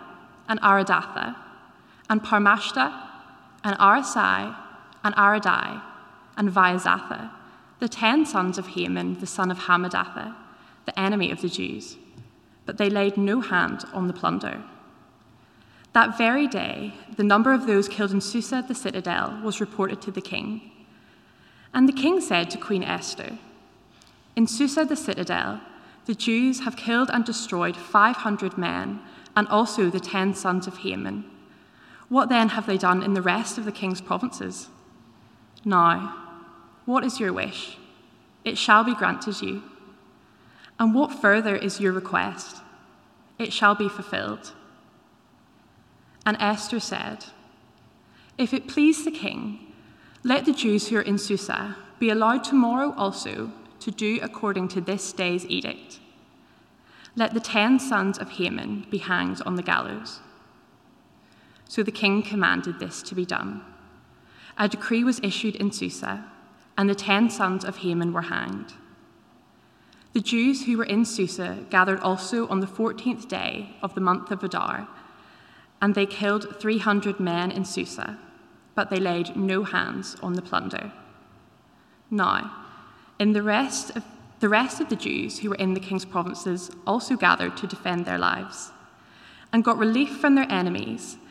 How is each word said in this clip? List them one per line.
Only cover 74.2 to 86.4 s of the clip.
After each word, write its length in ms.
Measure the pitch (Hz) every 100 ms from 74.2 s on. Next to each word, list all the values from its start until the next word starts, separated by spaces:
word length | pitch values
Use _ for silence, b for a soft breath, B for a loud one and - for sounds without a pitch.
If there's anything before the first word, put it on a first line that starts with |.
| -
of 140 | 196
Adar, 440 | 190 175 180 - 208 B B B B B B B B _
and 140 | 202 202
they 100 | 196
killed 540 | - 208 208 202 -
three 180 | 214 220
hundred 420 | 202 202 202 196
men 300 | 180 170 180
in 160 | 190 185
Susa, 540 | - 175 - - 214 - - - - _ -
but 140 | 190
they 100 | 190
laid 360 | 190 175 170 -
no 280 | 190 190
hands 520 | 202 - - 190 190 -
on 120 | 185
the 80 | 180
plunder. 500 | - 92 - - 208 - - - - - - _ _ b b b _
Now, 400 | 208 180 95 208 - B B B B B _
in 140 | 208
the 100 | 208
rest 520 | 208 208 269 - - 233
of, 80 | - - - -
the 100 | 208
rest 320 | 214 262 -
of 80 | 311
the 60 | 220
Jews 440 | - - 220 -
who 100 | 214
were 60 | 196
in 200 | 190 185
the 40 |
king's 260 | 190 190 185
provinces 640 | 185 175 -